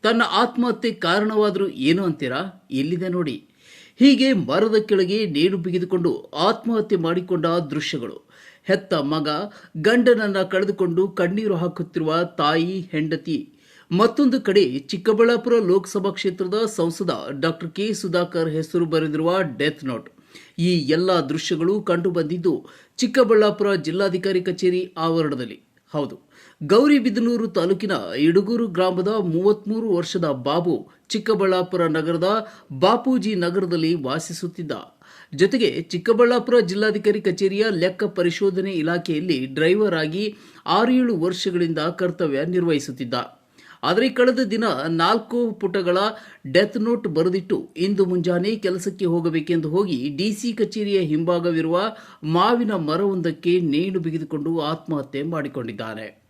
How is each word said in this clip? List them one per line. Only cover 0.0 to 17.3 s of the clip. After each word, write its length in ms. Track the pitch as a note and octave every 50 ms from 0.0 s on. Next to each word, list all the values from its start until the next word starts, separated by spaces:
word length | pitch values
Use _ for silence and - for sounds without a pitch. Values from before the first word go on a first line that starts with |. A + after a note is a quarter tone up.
ತನ್ನ 220 | - G#3+ A3+ A#3 A#3 - - G3
ಆತ್ಮಹತ್ಯೆ 500 | A#3+ B3 - B3 A#3+ B3 A3+ A3+ - A#3 - - -
ಕಾರಣವಾದರೂ 640 | E3 F3 G3+ G#3 G#3+ A3 G#3+ G#3 G#3 F#3 G3 G3 F#3+ - - C3 C#3+
ಏನು 120 | E3+ F#3 G3
ಅಂತೀರಾ? 380 | F3 D#3 - C#3 B2+ B2 C#3 F3+ G3 - - _ _
ಇಲ್ಲಿದೆ 380 | C3+ C3+ C3+ D#3 F3+ E3+ F#3 F#3
ನೋಡಿ. 260 | F3 F3+ E3+ D3 A#2 G2 - _ _ _ _ - - - - - _ -
ಹೀಗೆ 280 | A#3+ C#4+ C#4 G#3+ C4 C4+ C4 G3 C#3
ಮರದ 360 | A#2 C#3 F3+ G#3 A3 G#3+ G#3+ G#3+
ಕೆಳಗೆ 320 | - G#3+ F#3+ F#3+ F3 G3+ A3 A3
ನೇಣು 320 | F#3 D#3 C#3+ D#3+ F#3+ F#3+
ಬಿಗಿದುಕೊಂಡು 540 | F#3 E3 F#3 F3 F3+ F3+ F3+ F#3+ F3+ E3+ E3+ B2 - - - - C#3+ E3
ಆತ್ಮಹತ್ಯೆ 520 | G3+ A3 - - A#3 A#3 A3 G#3 G#3+ G#3+
ಮಾಡಿಕೊಂಡ 480 | F3+ E3 E3 F3 F3+ F3+ F#3 F#3 E3 D#3 E3+ E3 F3 E3 C#3+
ದೃಶ್ಯಗಳು. 460 | C#3+ D3+ C3+ - - C#3+ A#2+ G#2 - - _ _ _ - - - - _ _
ಹೆತ್ತ 260 | - F#3+ G3 G3 - F#3+ D#3+ C3+ C#3
ಮಗ, 160 | D3+ D#3+ D3+ D3+ D3+ D3+ G3+ G#3 - - - - _
ಗಂಡನನ್ನ 640 | D#3+ D#3 G3+ A#3 B3 A#3 B3+ A#3+ G#3+ A3 G#3 G3 G3 F#3+
ಕಳೆದುಕೊಂಡು 600 | F#3 F#3+ F#3 G3+ G3 G3 - F#3+ F3 E3+ F3 F#3+ G3 F#3+ -
ಕಣ್ಣೀರು 360 | F3+ F3 F#3+ G#3 A3 G#3 G3
ಹಾಕುತ್ತಿರುವ 680 | E3 E3+ F3 E3+ - E3+ E3 - E3+ D#3 D#3 D#3 E3+ F3 E3+ -
ತಾಯಿ, 380 | - D3+ D3 D#3 E3 E3 F3 F#3+ F#3+ E3+ -
ಹೆಂಡತಿ. 480 | - D#3 D#3 D#3 D#3+ D#3 - - D#3+ C3 - - _ _ _ _ - - - _
ಮತ್ತೊಂದು 460 | E3+ F3+ G#3+ A#3 A3+ - C#4+ B3+ A3+ C4
ಕಡೆ 220 | - - F#3 G#3 F#3 B2+ B2+ C#3
ಚಿಕ್ಕಬಳ್ಳಾಪುರ 760 | - - - F3+ F3+ A3 G#3+ G#3 A#3 A#3 A#3+ A3+ A#3 B3 A#3 A#3 G#3
ಲೋಕಸಭಾ 460 | F3 F#3 G3 F#3+ F#3+ - G#3 F#3 G3+
ಕ್ಷೇತ್ರದ 460 | F#3 - - G3 F3 - F#3+ F3+ F#3 G#3+ A3+ G#3+
ಸಂಸದ 440 | A3 - E3 E3+ E3 - G3 E3+ C3+ G2+ C#2 -